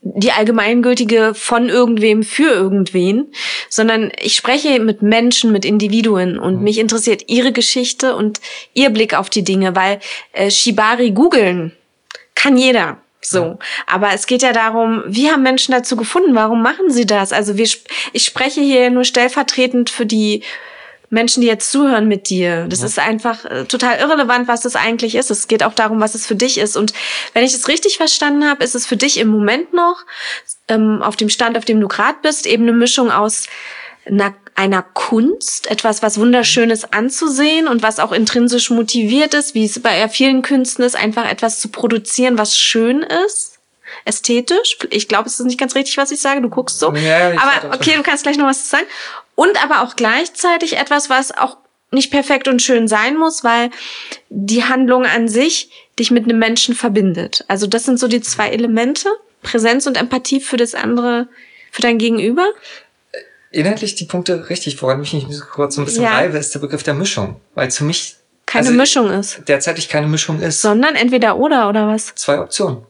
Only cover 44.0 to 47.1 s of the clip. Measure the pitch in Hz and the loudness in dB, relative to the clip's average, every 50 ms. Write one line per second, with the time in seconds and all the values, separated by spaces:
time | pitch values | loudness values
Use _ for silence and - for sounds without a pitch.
44 | - - 214 - - - 240 240 247 - 339 370 480 - - - - - - 208 | -8 -6 -6 -4 -2 0 0 0 0 2 0 0 2 0 -2 -4 -6 -4 -4 -4
45 | 208 - 220 202 226 247 - - 247 254 247 247 277 254 - 269 277 269 - - | -2 0 -2 -2 -2 -2 -6 -4 -4 -4 -2 -2 -4 -2 -2 -2 -2 -2 -2 -2
46 | 277 277 294 285 - 277 277 277 247 240 - - 254 - - - - - 156 147 | -2 -2 -2 -4 -2 -2 -2 0 -2 -2 -2 -4 -4 -4 -4 -2 -2 -2 0 0
47 | 156 156 | 0 2